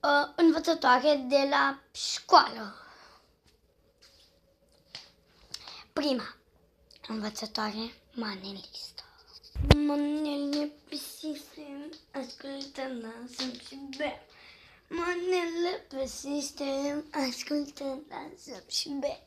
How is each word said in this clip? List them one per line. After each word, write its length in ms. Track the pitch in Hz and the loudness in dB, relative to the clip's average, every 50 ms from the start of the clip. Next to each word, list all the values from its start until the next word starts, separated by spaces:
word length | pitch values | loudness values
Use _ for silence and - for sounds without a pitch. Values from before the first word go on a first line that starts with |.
| - | 4
Uh, 300 | 285 285 285 285 - - | 4 4 4 4 2 2
învățătoare 880 | - 339 330 311 330 320 - 330 330 - 262 247 247 262 302 294 285 262 247 | 6 6 8 8 6 4 2 2 4 6 6 6 8 8 6 4 4 2 4
de 180 | 269 277 277 277 | 4 4 4 4
la 280 | 285 277 277 277 277 - - _ _ | 4 4 4 2 0 -2 -12 _ _
școală. 800 | - - - - - - - - 349 - - - 226 220 202 - - - - - - - - - - _ _ _ _ _ _ _ _ _ _ _ _ _ _ _ _ - - _ - - _ _ _ _ _ _ _ _ _ _ _ _ _ - - - - _ _ _ _ _ _ - _ - - - - - - - _ _ | -6 -6 -4 -4 -6 4 10 10 10 10 8 -2 -8 -10 -10 -12 -14 -20 -20 -20 -20 -20 -20 -20 -20 _ _ _ _ _ _ _ _ _ _ _ _ _ _ _ _ -20 -20 _ -20 -20 _ _ _ _ _ _ _ _ _ _ _ _ _ -18 -18 -18 -18 _ _ _ _ _ _ -20 _ -18 -16 -16 -16 -18 -18 -20 _ _
Prima 440 | - 285 294 262 240 208 - - _ _ _ _ _ _ _ _ _ _ _ - - - - | 0 0 2 0 0 -2 -8 -14 _ _ _ _ _ _ _ _ _ _ _ -20 -20 -12 -8
învățătoare, 840 | 220 220 208 214 214 - 220 214 - 220 214 214 208 214 226 233 - - _ _ - | -8 -6 -6 -6 -6 -8 -10 -6 -4 -2 -2 -2 -4 -6 -8 -8 -10 -16 _ _ -8
manelista. 920 | 240 226 214 202 190 190 196 196 190 - - - - - - - - - - - - - - - - - - - - - - 294 | -6 -6 -6 -6 -8 -10 -10 -12 -12 -14 -14 -14 -14 -14 -14 -16 -18 -20 -20 -20 -20 -20 -20 -20 -20 -20 -12 -4 0 6 6 8
Manele 1000 | 294 294 294 285 294 294 294 294 302 302 294 294 285 285 285 285 294 294 302 294 - _ - | 8 8 4 2 2 0 0 0 0 -2 -2 -2 -2 -2 0 0 0 -2 -2 -6 -12 _ -12
pe 80 | - 294 - - - - | -10 -10 -10 -10 -14 -10
sistem, 760 | - 311 302 285 - - - - 302 285 277 285 285 302 330 - - _ - | -8 -8 -8 -8 -12 -16 -16 -16 -14 -12 -12 -12 -12 -12 -14 -16 -20 _ -10
ascultăm, 880 | 277 254 240 - - - 277 277 277 277 277 - - 262 262 262 240 | -10 -10 -10 -12 -14 -12 -10 -10 -10 -10 -12 -10 -10 -8 -8 -8 -8
dansăm 520 | 226 220 226 233 240 247 247 - 262 254 240 247 - | -10 -10 -12 -12 -14 -14 -10 -8 -8 -8 -8 -10 -14
și 120 | - 269 277 277 277 262 | -16 -16 -14 -12 -12 -8
bem. 240 | 277 302 277 - - - - - - - - - - - - - - _ _ | -4 -4 -4 -4 -8 -16 -20 -20 -20 -20 -20 -20 -20 -20 -20 -20 -20 _ _
Manele 1000 | - 330 339 349 359 349 349 359 359 359 349 339 330 339 339 349 370 - - - | -6 -4 -2 -2 -2 -2 0 2 2 2 2 0 0 0 0 0 0 -4 -8 -10
pe 180 | - 269 269 | -6 -6 -4
sistem, 1000 | 254 - - - 269 285 294 277 285 - - 285 277 269 269 277 285 285 294 302 - - 311 277 254 | -4 -6 -8 -6 -4 -2 -2 -2 -4 -6 -6 -4 -2 -2 0 0 0 -2 -2 -6 -4 -2 -2 -2 -2
ascultăm, 760 | 247 - - - 294 294 294 277 - - 277 277 262 269 302 - | -2 -6 -4 -2 -2 -2 -2 -2 -8 -8 -6 -6 -6 -6 -10 -12
dansăm 540 | - - 294 311 370 - - - 254 190 - - | -12 -12 -12 -12 -16 -18 -16 -16 -16 -16 -14 -6
și 200 | - - - - | -6 -4 -4 -4
bem. 320 | 277 277 262 285 - - - | -4 -4 -2 -4 -4 -6 -14